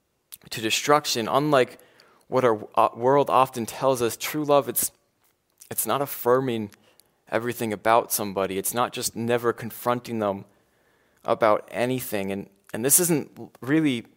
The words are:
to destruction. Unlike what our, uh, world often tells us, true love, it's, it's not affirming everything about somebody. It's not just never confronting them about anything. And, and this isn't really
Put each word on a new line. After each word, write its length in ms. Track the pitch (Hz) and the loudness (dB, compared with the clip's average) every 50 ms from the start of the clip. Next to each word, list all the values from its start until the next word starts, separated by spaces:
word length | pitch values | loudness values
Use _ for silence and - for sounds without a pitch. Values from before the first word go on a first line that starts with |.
| _ _ _ _ _ _ - - - - | _ _ _ _ _ _ -20 -20 -16 -12
to 100 | - 120 | -8 -4
destruction. 680 | 110 110 - - - 143 147 151 147 - - 120 110 92 | -4 -2 -2 0 2 4 2 4 2 0 -2 -2 -2 0
Unlike 500 | - 135 147 151 147 131 123 - - - _ _ _ _ _ _ _ _ _ | 0 2 2 4 4 4 2 2 -2 -16 _ _ _ _ _ _ _ _ _
what 180 | - - 127 127 | -4 -2 2 2
our, 220 | 120 110 104 104 - - | 2 2 0 -4 -4 0
uh, 140 | - 113 - - | 2 2 2 2
world 360 | 113 120 131 139 143 139 - | 0 0 2 4 4 4 4
often 340 | 85 123 131 131 - 123 110 | 4 4 4 4 0 -6 -8
tells 380 | - - - 135 131 135 120 | -6 -6 -2 0 0 2 2
us, 140 | 120 113 - | 0 -2 -2
true 280 | - - - - 151 151 | -4 -8 -6 -6 -4 0
love, 240 | 143 143 143 127 123 | 2 2 2 2 0
it's, 220 | 113 - - - _ _ _ _ _ _ _ _ _ _ _ _ _ _ - - | -2 -4 -4 -4 _ _ _ _ _ _ _ _ _ _ _ _ _ _ -18 -12
it's 160 | 117 - - | -8 -6 -2
not 160 | 113 113 135 | 0 0 -2
affirming 680 | 143 135 - - - 120 123 131 135 131 117 110 107 104 - - _ _ _ _ _ _ _ _ _ - | -2 -4 -6 -2 2 4 4 4 2 0 -2 -4 -6 -8 -12 -18 _ _ _ _ _ _ _ _ _ -4
everything 420 | - 113 117 120 113 - 120 110 | -4 -2 -2 -2 -6 -4 -4 -4
about 400 | 104 92 - 110 113 120 - - | -4 -2 2 4 4 4 4 0
somebody. 460 | - - 107 101 92 98 95 92 95 95 | -4 -4 -4 -4 -2 -2 -2 -2 -2 -4
It's 160 | 95 - - | -4 -4 -2
not 180 | 120 123 101 | -2 -2 -2
just 220 | - 123 117 - - | -4 -6 -8 -8 -6
never 380 | 107 117 117 120 120 120 117 | -4 -2 0 0 0 2 0
confronting 680 | 117 - 120 110 - - - 127 120 123 - 117 117 110 | -2 -2 -6 -12 -10 -6 -2 -2 -2 -2 -4 -6 -4 -2
them 260 | 104 101 98 98 - _ _ _ _ _ _ _ _ _ _ _ _ _ _ _ - | -2 -2 -2 -4 -8 _ _ _ _ _ _ _ _ _ _ _ _ _ _ _ -2
about 440 | - 117 - - 107 107 - - - | -2 0 2 4 4 4 2 0 -4
anything. 640 | - 92 120 123 131 127 123 - - 101 98 98 | -4 -2 -2 -2 -2 -4 -6 -6 -6 -4 -4 -4
And, 180 | 98 98 98 - _ _ _ _ - | -6 -8 -8 -12 _ _ _ _ -8
and 100 | 107 117 | -4 0
this 140 | 139 143 - | 2 2 2
isn't 320 | 180 165 170 139 - - - - 117 - _ - | 2 2 0 -2 -2 -6 -12 -20 -20 -20 _ -12
really 460 | - 127 147 160 160 143 127 117 107 - _ | -4 0 0 2 2 0 -2 -4 -6 -12 _